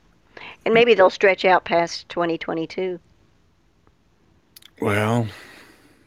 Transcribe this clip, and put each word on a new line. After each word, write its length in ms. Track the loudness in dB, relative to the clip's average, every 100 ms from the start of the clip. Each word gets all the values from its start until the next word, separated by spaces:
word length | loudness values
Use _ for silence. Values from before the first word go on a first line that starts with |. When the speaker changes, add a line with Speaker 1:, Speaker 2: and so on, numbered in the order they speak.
| _ _ _ -20 -20 -8
Speaker 1:
And 80 | 0
maybe 220 | 2 4
they'll 160 | 6 4
stretch 340 | 4 0 2
out 200 | 2 2
past 440 | 2 -2 -2 -6 -10
twenty 300 | -4 -4 -4
twenty-two. 600 | -6 -8 -8 -8 -8 -8 _ _ _ _ _ _ _ _ _ _ _ _ _ _ _ -20 -20 -8
Speaker 2:
Well, 460 | -2 0 0 -2 -4 -10 -20 -20 -20 _ _ _